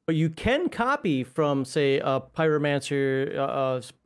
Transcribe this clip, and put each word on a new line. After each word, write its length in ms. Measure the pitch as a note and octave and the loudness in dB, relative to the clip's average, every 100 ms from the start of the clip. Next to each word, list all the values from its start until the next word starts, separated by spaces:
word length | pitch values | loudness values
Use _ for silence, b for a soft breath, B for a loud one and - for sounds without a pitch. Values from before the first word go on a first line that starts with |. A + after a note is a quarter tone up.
| - | -2
but 80 | |
you 160 | E3 E3 | 0 0
can 380 | D#3+ G#3+ C#4 F4 | 0 0 0 0
copy 560 | - A#3+ C#4+ F#3+ C3+ | -2 0 0 0 -2
from, 400 | B2 - D3 C#3 | -2 0 0 0
say, 340 | C3+ D#3 C#3 C3+ | -2 0 2 2
a 240 | C#3 C3+ - - | 0 -2 -2 -2
pyromancer, 1000 | D#3+ D3+ D3 C#3+ - C#3+ C3+ C3+ C#3 - | 2 2 2 0 -2 -2 0 0 -2 -2
uh, 40 | |
uh, 340 | C#3 C3+ C3 B2+ | -2 0 -2 -2
s-, 140 | A#2+ - | -8 -20